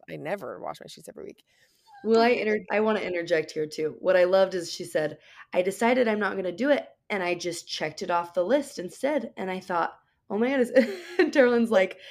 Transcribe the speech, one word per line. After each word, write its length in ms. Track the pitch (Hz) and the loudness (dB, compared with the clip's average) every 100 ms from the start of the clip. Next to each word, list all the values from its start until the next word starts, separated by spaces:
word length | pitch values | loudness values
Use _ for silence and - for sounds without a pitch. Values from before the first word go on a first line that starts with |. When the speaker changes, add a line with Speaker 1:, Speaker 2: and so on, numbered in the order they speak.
| - | -16
Speaker 1:
I 60 | 160 | -12
never 420 | 143 - 143 92 | -8 -8 -8 -10
wash 160 | - - | -10 -12
my 60 | - | -14
sheets 200 | - 160 | -20 -18
every 160 | - - | -16 -16
week. 180 | - _ _ _ _ _ - | -18 _ _ _ _ _ -10
Speaker 2:
Well, 180 | 208 226 | 2 4
I 80 | 233 | 4
inter-, 360 | 247 208 214 185 | 2 0 -2 -2
I 80 | 208 | 0
wanna 180 | 214 214 | 0 0
interject 520 | - 175 170 165 156 | -2 -4 0 0 0
here 140 | 156 156 | -6 -6
too. 280 | 151 156 - | -4 -6 -2
What 160 | 175 180 | 2 4
I 100 | 180 | 6
loved 280 | 190 190 | 6 4
is 180 | 185 165 | 0 -6
she 120 | - 175 | -10 -4
said, 320 | 170 151 147 _ - - | -2 -2 -6 _ -20 -6
"I 80 | 175 | 0
decided 460 | 185 190 233 254 226 | 0 2 2 4 2
I'm 120 | 214 | 2
not 160 | 202 190 | -2 -2
gonna 160 | 185 | -6
do 180 | 175 269 | -2 2
it, 180 | 277 - _ _ | 2 0 _ _
and 140 | 202 | -4
I 120 | 175 175 | -2 -2
just 320 | 175 170 - | -4 -8 -10
checked 340 | - 156 - | -6 -6 -6
it 100 | 180 | -2
off 220 | 175 175 | -2 0
the 120 | - 180 | -2 2
list 320 | 277 277 - | 2 0 -10
instead." 540 | 180 - 269 294 - - | -12 -6 -2 -2 -4 -8
And 120 | 190 | -8
I 100 | 185 | -8
thought, 380 | - 175 165 - _ _ _ | -4 -2 -2 -6 _ _ _
"Oh 80 | 202 | -2
my 120 | 240 | 0
goodness." 220 | 277 240 | 0 4
<laughs> 480 | 254 247 - - - | 4 2 -2 -10 0
And 120 | 320 | 2
Terlin's 380 | 311 247 240 226 | 6 4 4 4
like, 280 | 208 190 - - | 4 2 -2 -14